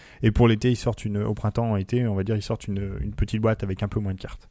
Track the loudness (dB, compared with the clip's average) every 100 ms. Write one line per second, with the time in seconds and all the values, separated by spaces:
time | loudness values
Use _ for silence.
0 | -20 -2 2 6 6 6 2 2 0 -2
1 | -2 -2 -2 -2 -2 0 0 0 0 0
2 | 0 0 0 -2 -2 -6 -4 -4 -4 -6
3 | -4 -2 -2 2 2 0 -2 -2 -2 -2
4 | -4 -4 -8 -14 -18